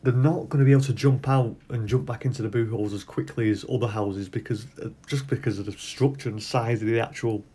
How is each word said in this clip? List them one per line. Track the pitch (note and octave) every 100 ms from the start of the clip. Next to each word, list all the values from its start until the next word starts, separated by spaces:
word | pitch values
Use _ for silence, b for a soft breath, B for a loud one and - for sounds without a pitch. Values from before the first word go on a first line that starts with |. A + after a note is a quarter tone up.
they're | C3
not | B2 C#3 F3 -
gonna | D3 C3+
be |
able | C#3
to | C3+
jump | - C#3 C3 -
out | C3+ A#2 - -
and | A#2+ G#2+
jump | B2+ C3
back | A2+ B2+
into | A2
the | A2
boo | A#2+ A2+
holes | A2 G#2
as | G2+
quickly | - - C3+ - A2
as | G2+ -
other | B2+ A#2
houses | G#2+ G2+ G2 G2
because, | A2+ - G#2+ A2+ -
uh, | - - -
just | C#3 C3
because | B2+ A#2 G2
of | G2+
the |
structure | G2+ - - C3 C3+ A#2+
and | G#2+
size | - B2+ A#2 A#2
of | G#2+
the | A#2
actual | A2+ - A#2 G#2+ -